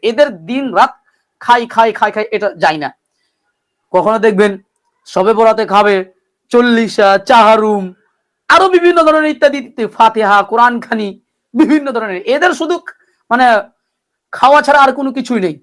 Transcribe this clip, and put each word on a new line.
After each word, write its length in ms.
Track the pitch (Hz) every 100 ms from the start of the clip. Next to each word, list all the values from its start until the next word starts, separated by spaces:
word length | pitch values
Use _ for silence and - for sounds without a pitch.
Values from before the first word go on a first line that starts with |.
এদের 280 | 220 226 294 180 160
দিন 280 | 254 269
রাত 200 | 185 262 - _ _ _ _
খাই, 280 | - 240 233
খাই, 220 | 226 226
খাই, 180 | 220 214
খাই, 140 | 208 214
এটা 160 | 208 202 170
যায় 220 | 165 156
না। 120 | 139 - _ _ _ _ _ _ _ _ _
কখনো 240 | 180 180 220
দেখবেন 320 | 220 196 208 190 _ _ _ _ -
শবে 260 | 185 190
বরাতে 320 | 220 226 220 208
খাবে 300 | 196 208 190 190 _ _ _ _
চল্লিশা, 680 | 240 247 233 220 - 196 196
চাহারুম, 760 | 196 240 214 220 214 208 185 185 _ _ _ _ -
আরো 200 | 339 381
বিভিন্ন 340 | 359 349 339
ধরনের 280 | 311 311 302
ইত্যাদি 260 | 302 294 277
ইত্যাদি, 320 | 233 - 208
ফাতিহা, 440 | - 226 220 202 202
কোরআন 360 | 196 226 240 240
খানি, 280 | - 226 202 190 _ _ _
বিভিন্ন 380 | 240 240 302 277
ধরনের। 300 | 233 220 180 208
এদের 280 | 285 359
শুধু 220 | 277 320 339
খ-, 160 | - - _ _ _
মানে 140 | 233 254 220 - _ _ _ _ _ _
খাওয়া 300 | - 262 294
ছাড়া 180 | 285 285
আর 120 | 269
কোনো 180 | 262 269
কিছুই 280 | 254 262 233
নেই। 160 | 180 147